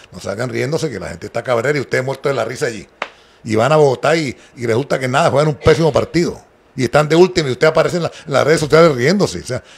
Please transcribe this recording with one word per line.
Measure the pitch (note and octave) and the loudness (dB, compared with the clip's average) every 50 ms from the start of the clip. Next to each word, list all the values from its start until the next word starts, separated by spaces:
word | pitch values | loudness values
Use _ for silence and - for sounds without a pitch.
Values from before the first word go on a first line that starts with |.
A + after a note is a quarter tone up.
| - - - | -20 -20 -18
no | F2+ | -14
salgan | - F#2+ G2 G#2 B2 B2 | -10 -8 -6 -6 -6 -6
riéndose | A#2 A#2 A#2+ C3 D#3+ D#3 D#3+ D3+ | -4 -4 -4 -2 -2 -4 -4 -4
que | A2+ F#2 | -6 -8
la | F2 D#2 | -10 -10
gente | E2+ F2 G#2+ G#2 | -12 -12 -12 -10
está | - A#2+ A#2 | -8 -8 -4
cabrera | C3 B2 A#2 A#2 C#3 D3+ C#3+ | -2 -2 0 0 0 -2 -2
y | |
ustedes | A#2 - - B2+ B2 | -4 -2 -4 -4 -2
muertos | C3+ C3 - - D3 | -4 -6 -4 -4 -4
de | C#3 | -2
la | A#2 A2 | -2 -4
risa | A2+ C3 A2+ D3 | -6 -6 -6 -6
allí. | B2 A2 G2 - _ _ - - - - _ _ _ _ _ - | -6 -6 -8 -14 _ _ -12 -12 -12 -14 _ _ _ _ _ -6
Y | A#2 G#2 | -2 0
van | G#2+ A#2 C3+ D#3 | 2 2 4 4
a | |
Bogotá | D#3 D3 C#3 B2 - - C#3 D#3+ | 4 4 4 2 0 0 0 0
y, | E3+ D#3 B2+ - - - - _ | 0 -2 -4 -8 -10 -16 -20 _
y | C3 A#2+ | -8 -4
resulta | A#2 A2 A#2 C#3+ - - C#3+ | -2 -2 -2 -2 -4 -4 -4
que | C3 B2+ | -4 -2
nada, | B2+ D3 E3+ C#3+ | 0 0 0 2
juegan | A#2+ C#3 D3+ D#3 | 2 2 0 0
un | D3 | -2
pésimo | - - E3 D#3 D3 E3+ D#3 | 0 2 2 4 4 2 2
partido. | - A#2 G#2+ - - E3 F3 B2 - - - _ _ _ _ _ - | 2 0 -2 0 -2 -2 -2 -2 -4 -10 -18 _ _ _ _ _ -8
Y | C3 B2+ | -4 -4
están | A#2 - D3 D3+ D3 | 0 2 0 2 4
de | D#3+ | 4
último | E3 F#3 F#3 F3+ - D#3 C3 | 4 4 4 4 -2 -2 -2
y | A#2+ | -2
usted | - D3+ D#3 | 2 2 2
aparece | - D#3+ D#3+ C#3+ D3+ | 4 2 0 0 0
en | F3+ D#3+ | -4 -4
la, | - - - - | -6 -8 -10 -10
en | D#3 C#3 | -2 0
las | B2 A#2 | 0 2
redes | C#3 D#3+ D3 | 2 2 0
sociales | D#3 C3+ D3 D#3+ E3+ E3 C#3 | 2 4 6 6 6 6 4
riéndose. | A#2+ A#2+ C#3+ A#2 G#3 E3+ - - E2+ | 2 0 0 2 2 0 -2 -4 -6
O | - | -10
sea, | - B2+ A#2 - - - | -8 -10 -10 -10 -14 -20